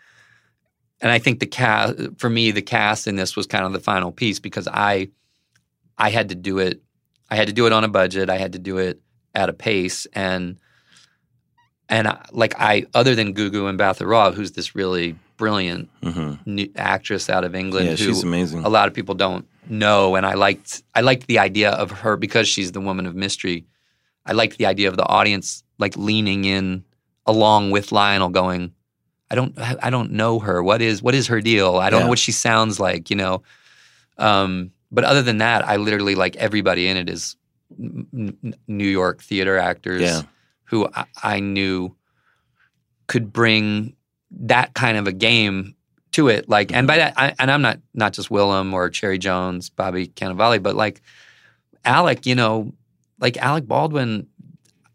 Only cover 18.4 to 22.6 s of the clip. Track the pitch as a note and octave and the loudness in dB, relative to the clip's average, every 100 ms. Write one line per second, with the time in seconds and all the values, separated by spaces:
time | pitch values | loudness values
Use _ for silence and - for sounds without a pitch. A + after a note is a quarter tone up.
18.4 | F2+ E2 F2 A2 G2+ G2 G2 F#2+ F#2+ F#2 | -2 -2 0 2 2 0 -6 -2 -2 -4
19.4 | - _ - A2 G#2 G#2 G2 F#2+ F#2+ G2 | -12 _ -10 -2 2 4 4 2 2 2
20.4 | G2+ G2 - - _ A#2+ B2 C3 - A2+ | 2 2 -6 -16 _ 0 2 2 2 2
21.4 | G2 G2 G#2 G2+ F#2 G2+ A2+ G2+ G2+ A#2 | 2 2 0 0 -4 -4 -2 -2 0 0
22.4 | G#2+ - | 0 0